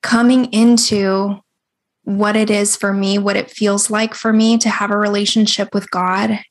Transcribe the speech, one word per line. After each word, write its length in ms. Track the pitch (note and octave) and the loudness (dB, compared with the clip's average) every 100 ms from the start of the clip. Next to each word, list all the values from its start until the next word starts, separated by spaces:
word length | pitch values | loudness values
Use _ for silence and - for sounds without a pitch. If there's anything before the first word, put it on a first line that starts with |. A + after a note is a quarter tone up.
Coming 500 | - A#3 A#3+ B3+ A#3+ | 0 2 4 2 2
into 880 | G#3+ A#3 A#3 - G#3 G3 F#3+ G3+ G3+ _ _ _ _ _ _ | 2 4 4 2 0 0 0 -2 -6 _ _ _ _ _ _
what 320 | - G3 G#3 G#3+ | -6 -2 0 0
it 140 | G#3+ | 0
is 260 | G#3 G3+ - | 0 0 -2
for 160 | G3+ | -2
me, 260 | G3 G3 G3+ | -2 0 0
what 180 | G3+ G3+ | 0 -2
it 140 | - | -4
feels 400 | - G#3 G3+ - | -4 -2 0 -2
like 240 | G#3+ A3 | -2 -4
for 180 | - A3+ | -4 0
me 260 | A3 A3+ A3+ | 2 4 2
to 100 | A#3 | 0
have 220 | - G3+ | -2 -2
a 80 | G#3 | 0
relationship 760 | G#3 G3+ G#3 A3+ G#3+ - G3+ | 0 -2 -2 0 0 0 -4
with 180 | G3+ G3 | -4 -6
God 480 | F#3 F#3 F#3 A3 G#3 - | -4 -2 -2 -2 -4 -8